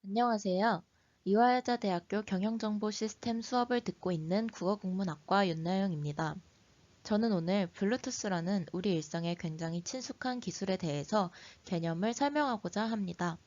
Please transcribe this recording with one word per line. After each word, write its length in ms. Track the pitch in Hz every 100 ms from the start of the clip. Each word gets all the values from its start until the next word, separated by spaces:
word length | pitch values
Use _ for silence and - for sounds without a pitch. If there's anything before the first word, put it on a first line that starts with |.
| 196
안녕하세요. 720 | 208 240 220 202 180 226 175 - _ _ _
이화여자대학교 960 | - 208 247 254 247 240 208 175 - 202
경영정보시스템 1200 | 208 190 208 226 220 208 214 208 220 - 233 226
수업을 400 | 233 247 240 247
듣고 280 | 214 - -
있는 360 | 170 156 190 226
국어국문학과 1000 | - 180 202 185 185 196 147 - 196 196
윤나영입니다. 880 | 160 165 190 196 156 147 147 160 165 - _ _ _ _ _
저는 280 | - 208 226
오늘 360 | 190 165 202 175
블루투스라는 920 | - 196 254 - - 208 180 165 202 156
우리 220 | 175 196
일상에 400 | 170 151 170 170 170
굉장히 440 | 165 156 165 170
친숙한 580 | 175 262 247 - 254 247
기술에 380 | 233 - 196 190
대해서 520 | 170 143 143 214 175 - - - -
개념을 480 | 175 165 165 214
설명하고자 720 | 240 277 294 285 226 175 202 220
합니다. 500 | 220 190 170 175 160